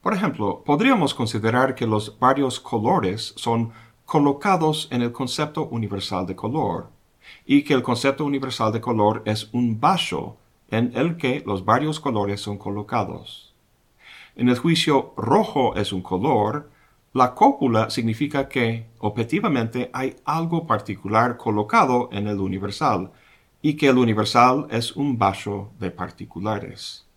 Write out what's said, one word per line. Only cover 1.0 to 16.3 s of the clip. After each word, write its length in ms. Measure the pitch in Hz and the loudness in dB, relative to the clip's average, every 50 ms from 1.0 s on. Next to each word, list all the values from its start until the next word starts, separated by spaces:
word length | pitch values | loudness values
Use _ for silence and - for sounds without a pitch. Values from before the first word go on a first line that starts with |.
| 156 131 - | 2 0 0
considerar 600 | - 117 113 - 113 107 113 113 123 131 135 131 | -2 -4 -2 -2 0 0 2 2 4 2 2 0
que 120 | - 131 | -2 -2
los 320 | 110 110 107 107 - - _ | 0 0 0 -2 -4 -4 _
varios 400 | 127 127 135 139 143 131 - - | 4 4 4 4 2 0 -2 -6
colores 760 | - - - 110 101 123 185 175 110 92 98 113 - - - | -8 -4 -2 0 2 2 2 2 2 0 -2 -4 -8 -12 -12
son 340 | - - 117 117 117 117 113 - - - _ _ _ _ | -6 -2 0 0 0 0 -2 -6 -16 -20 _ _ _ _
colocados 840 | - - 156 143 143 139 143 - 208 190 175 160 156 156 156 - - | 0 2 4 4 4 2 0 2 2 2 4 2 0 0 -2 -6 -4
en 120 | 131 123 120 | -2 -2 -2
el 80 | 120 | -2
concepto 560 | 120 - 131 123 - - 151 147 - 160 151 | -2 -6 -6 -6 -2 -4 -4 -4 -4 -8 -8
universal 580 | - 120 117 110 98 101 98 - - 98 92 92 | -6 -4 -6 -4 -4 -4 -6 -6 -4 -4 -4 -4
de 100 | 87 92 | -6 -8
color, 540 | - - 113 127 160 127 95 85 - 85 - _ _ _ _ _ _ _ - - - _ | -6 -6 -4 -2 -2 -2 -2 -2 -4 -8 -12 _ _ _ _ _ _ _ -20 -20 -20 _
y 180 | - 135 143 139 | 4 4 4 4
que 120 | - 151 | 4 2
el 80 | 127 123 | 2 2
concepto 420 | - 120 113 - 139 135 - 156 | 0 -2 0 0 0 0 0 -2
universal 460 | 143 143 135 135 127 123 - 120 110 | -2 -2 -2 -4 -6 -4 -2 0 0
de 100 | 107 113 | 0 -2
color 400 | 113 - 117 110 104 104 104 - - | -2 -2 2 4 4 4 2 2 -2
es 240 | 107 107 110 - - | -2 -2 -2 -4 -4
un 280 | - 120 123 120 113 107 | -2 0 0 0 0 2
basho 580 | 123 160 190 165 - - - - - - - _ _ _ _ _ _ _ | 2 2 2 2 0 -2 -4 -6 -6 -8 -12 _ _ _ _ _ _ _
en 200 | - 110 120 123 120 | -2 0 0 0 0
el 200 | 117 139 170 165 | -2 -2 -2 -2
que 280 | - - 127 127 147 - | -2 -2 -2 -2 -2 -4
los 180 | - 101 92 92 | -4 -6 -4 2
varios 360 | 104 113 131 147 156 151 156 | 2 2 2 2 -2 -4 -4
colores 420 | - 147 117 104 101 101 101 101 | -4 -2 -2 0 0 -2 -4 -6
son 160 | - 107 101 | -6 -8 -10
colocados. 960 | 101 - 98 101 104 104 - - 117 101 - - 80 - - - - - _ _ _ _ _ _ _ _ _ _ _ _ - - - - - _ | -8 -8 -8 -8 -8 -8 -4 -2 -2 -2 -4 -8 -12 -14 -16 -18 -20 -20 _ _ _ _ _ _ _ _ _ _ _ _ -20 -20 -20 -20 -20 _
En 140 | - 120 123 | 0 2 2
el 80 | 127 | 2
juicio 560 | 120 - 170 165 156 - 156 147 135 - - - | 4 2 2 2 2 2 2 2 2 2 0 -8
rojo 600 | - 110 113 147 214 180 - - 143 127 110 - | -6 0 2 4 4 2 2 0 0 0 0 0
es 180 | 104 101 - 101 | -2 -4 -2 -4
un 80 | 92 | -8
color, 680 | 90 - 95 92 104 151 | -6 -4 -4 -2 0 2